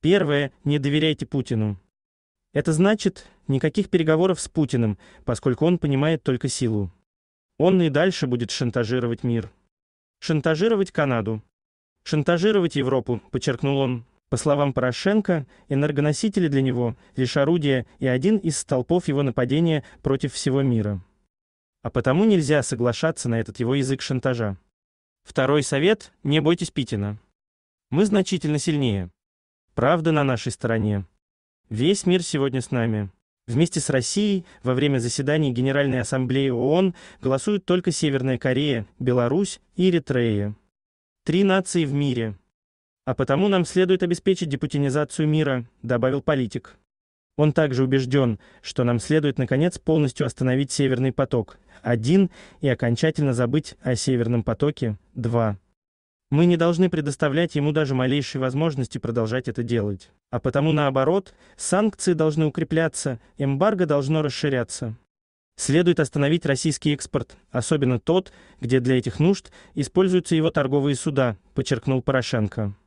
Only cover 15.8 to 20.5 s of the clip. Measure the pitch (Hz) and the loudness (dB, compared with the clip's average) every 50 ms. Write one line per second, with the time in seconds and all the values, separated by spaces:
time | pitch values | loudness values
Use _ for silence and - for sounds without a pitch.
15.8 | 143 151 151 139 143 147 147 - - 220 196 202 175 156 139 135 135 131 123 120 | 0 0 0 0 0 0 0 0 -2 -2 0 0 0 2 2 2 2 2 0 0
16.8 | 123 117 110 _ _ _ _ - 131 120 - 151 139 143 170 175 147 143 135 127 | -2 -2 -4 _ _ _ _ -4 -4 0 2 0 2 2 2 2 2 0 0 0
17.8 | 113 _ _ _ - 131 127 127 131 196 220 202 190 165 143 - - - 147 127 | -2 _ _ _ -2 0 0 2 2 2 2 2 0 -2 -4 -4 -4 -2 -2 -2
18.8 | 127 - 170 180 - - 139 143 143 135 113 - 123 123 131 156 170 165 160 147 | 0 0 0 0 0 0 -2 0 0 0 0 -2 -2 0 0 2 2 2 0 0
19.8 | - - - - _ 131 135 135 - 139 - - - 139 | -4 -8 -20 -8 _ -2 -2 -2 -2 -6 -6 -4 -2 0